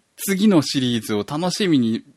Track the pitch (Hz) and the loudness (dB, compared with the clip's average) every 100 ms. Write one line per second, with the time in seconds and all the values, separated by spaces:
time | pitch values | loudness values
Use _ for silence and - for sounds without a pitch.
0 | _ - - 190 214 175 131 143 127 120 | _ -12 -4 2 4 4 2 -2 -2 -2
1 | 107 104 104 151 180 - 196 147 113 113 | -2 -4 -4 -4 -4 -2 0 2 2 -2
2 | - | -8